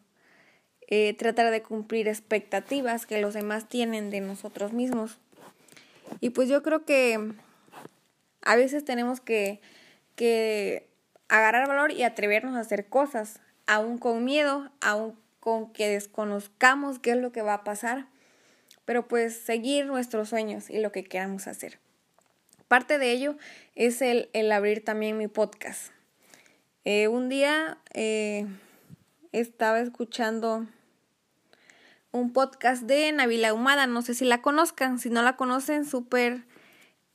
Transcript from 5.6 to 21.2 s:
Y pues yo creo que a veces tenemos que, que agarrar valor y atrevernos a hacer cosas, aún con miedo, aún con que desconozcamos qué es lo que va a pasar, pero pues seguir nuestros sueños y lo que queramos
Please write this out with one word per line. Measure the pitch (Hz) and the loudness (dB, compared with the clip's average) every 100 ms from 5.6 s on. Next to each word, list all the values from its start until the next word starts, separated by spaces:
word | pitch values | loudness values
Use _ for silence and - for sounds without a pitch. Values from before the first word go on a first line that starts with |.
| _ - - _ - - | _ -20 -20 _ -18 -6
Y | 240 | -2
pues | 233 254 | 0 2
yo | 277 | 2
creo | 285 311 | 2 0
que | 311 277 247 220 214 214 - _ _ - - _ _ _ _ _ | 2 4 4 2 -4 -10 -18 _ _ -20 -20 _ _ _ _ _
a | - | 2
veces | 226 262 285 | 4 4 0
tenemos | 294 240 240 254 | -4 -2 -2 -4
que, | - 226 196 202 - - - _ _ | -4 -2 -2 -4 -14 -20 -20 _ _
que | - 233 226 220 214 196 - - _ _ _ - | -2 2 2 0 -2 -2 -6 -8 _ _ _ 2
agarrar | 220 220 233 277 | 4 6 4 2
valor | 277 302 | 2 0
y | - | 2
atrevernos | 240 226 208 208 254 | -2 0 0 2 0
a | 254 | -4
hacer | 220 - 202 | -2 -4 0
cosas, | 254 285 240 214 - _ _ - | 0 0 -2 -8 -12 _ _ 0
aún | 214 220 240 | 2 2 -2
con | 247 233 | -2 0
miedo, | 247 285 294 277 277 - | 0 2 2 0 -6 -4
aún | - 208 220 226 _ _ | -2 0 -4 -10 _ _
con | - 226 220 | -2 -2 -4
que | - 214 | -4 -2
desconozcamos | 202 208 - 208 202 202 - 254 277 277 254 | -2 -4 -6 -4 -4 -8 2 4 4 -2 -4
qué | 240 | 0
es | 240 | 0
lo | 247 | -2
que | 240 | -4
va | 214 | -2
a | 202 | -2
pasar, | 208 208 233 254 269 _ _ _ _ _ _ _ | -4 -6 -4 -6 -8 _ _ _ _ _ _ _
pero | - 240 233 | -4 -2 0
pues | 240 226 | 0 -2
seguir | 226 - 233 233 285 277 | -4 -4 -4 0 0 0
nuestros | 262 247 226 214 | -2 -2 -4 -2
sueños | 233 214 208 202 | -2 -4 -6 -6
y | 214 | -4
lo | 214 | -4
que | 196 | -4
queramos | 190 185 | -6 -6